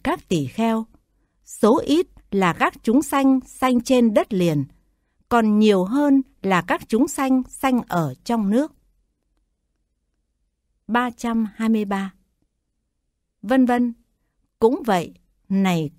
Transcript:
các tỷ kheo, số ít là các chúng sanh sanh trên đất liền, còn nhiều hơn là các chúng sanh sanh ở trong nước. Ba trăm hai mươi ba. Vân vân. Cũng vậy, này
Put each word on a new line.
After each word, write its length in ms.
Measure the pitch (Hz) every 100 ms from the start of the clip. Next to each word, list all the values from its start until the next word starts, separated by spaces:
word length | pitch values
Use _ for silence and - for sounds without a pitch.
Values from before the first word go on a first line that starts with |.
các 240 | 269 349 -
tỷ 200 | 170 131
kheo, 380 | - 226 226 226 _ _ _ _ _ -
số 340 | - 208 - -
ít 220 | 320 - - -
là 220 | 196 185
các 200 | - 311 -
chúng 180 | - 254
sanh 380 | - 277 269 262 -
sanh 360 | - 254 240
trên 320 | 240 254 226
đất 200 | 226 370
liền, 320 | 190 170 147 135 _ _ _ _ _ -
còn 300 | 240 220 208
nhiều 240 | 214 190
hơn 380 | 185 269 294 277 - _
là 200 | 196 180
các 200 | 175 320 -
chúng 200 | 220 320
sanh 360 | - 262 262 254
sanh 320 | - - 247 -
ở 260 | 175 151 131
trong 260 | - 233 196
nước. 240 | 233 311 _ _ _ _ _ _ _ _ _ _ _ _ _ _ _ _ _ _ _ _ _ -
Ba 220 | 233 247
trăm 380 | 240 233 226 214 208
hai 140 | 220
mươi 160 | 220 202
ba. 280 | 196 190 - _ _ _ _ _ _ _ _ _ _ _ _
Vân 240 | 202 262 247
vân. 280 | 247 240 233 _ _ _ _ _ -
Cũng 240 | 226 311 240
vậy, 280 | 185 - - _ _ -
này 400 | 196 190 170 147